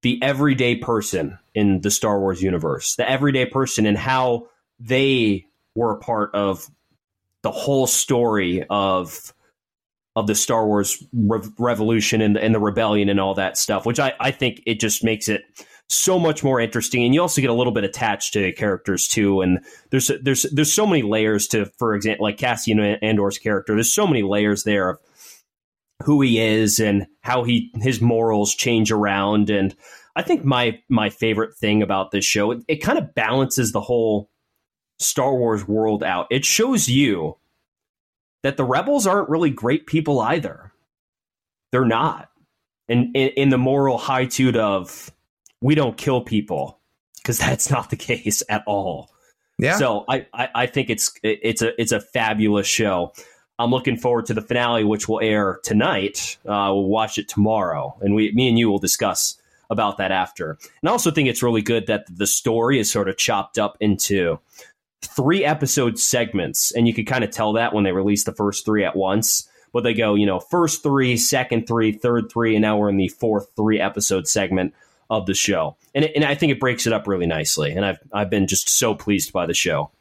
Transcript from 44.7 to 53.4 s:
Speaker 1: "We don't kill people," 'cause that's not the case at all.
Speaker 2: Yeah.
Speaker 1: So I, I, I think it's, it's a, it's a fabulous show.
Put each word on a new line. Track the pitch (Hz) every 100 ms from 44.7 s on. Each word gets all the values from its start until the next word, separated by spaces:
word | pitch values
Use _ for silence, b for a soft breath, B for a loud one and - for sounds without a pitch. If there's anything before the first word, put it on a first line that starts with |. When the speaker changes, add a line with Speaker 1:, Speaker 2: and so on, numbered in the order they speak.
| 98 87 - - _ _ _ _ _
Speaker 1:
"We | 127
don't | 151 131 -
kill | - 127
people," | 120 107 104 80 - - _ _ _ -
'cause | - 113
that's | - 127 -
not | 139 -
the | -
case | - 117 107 104 -
at | 104 -
all. | 101 95 80 - _ _ _ _ -
Speaker 2:
Yeah. | 127 196
Speaker 1:
So | 131 104 -
I, | 131 -
I, | - 131
I | 117 123
think | - 123
it's, | 107 - -
it's | 110 107 113 113
a, | 113 117
it's | 113
a | 110
fabulous | - 123 110 107 107 104 98
show. | - 107 90 87 B B B